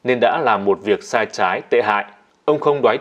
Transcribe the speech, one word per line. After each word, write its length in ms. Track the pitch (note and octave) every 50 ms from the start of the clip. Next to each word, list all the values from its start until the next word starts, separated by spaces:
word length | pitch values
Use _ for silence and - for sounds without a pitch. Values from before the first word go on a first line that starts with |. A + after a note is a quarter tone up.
| -
nên 160 | B2 B2+ A#2+
đã 200 | A#2 - - E3 D3+
làm 220 | A#2+ G#2+ G2 G2
một 140 | G2+ G2 - -
việc 200 | G#2+ G2+ F#2 -
sai 220 | - - A#2 G#2+
trái 360 | G#2+ - - G2+ F2+ F#2+ B2 - -
tệ 120 | - A#2+
hại. 240 | A#2 G#2+ G#2 G2+ - - - _ _ _ _ _ -
Ông 140 | - D3+ D3
không 220 | - D3+ C#3+ C#3+
đoái 160 | B2 A#2 A2+ C3+